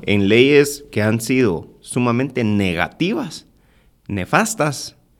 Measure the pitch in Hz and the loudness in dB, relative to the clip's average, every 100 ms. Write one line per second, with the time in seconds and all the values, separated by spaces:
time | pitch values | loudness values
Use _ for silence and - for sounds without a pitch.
0 | - 101 98 113 135 147 143 - - 110 | 0 0 4 4 6 6 4 -2 -8 -2
1 | 107 113 117 131 113 78 - _ - 127 | 0 -2 0 0 2 0 -8 _ -8 -4
2 | 123 120 139 131 107 104 95 82 85 - | -2 -2 -2 -2 0 0 0 -2 -4 -2
3 | 175 320 190 - _ _ _ _ _ _ | -4 -2 -6 -14 _ _ _ _ _ _
4 | - 98 87 165 214 - 156 131 - _ | -8 -6 0 0 0 -2 -4 -4 -12 _
5 | _ | _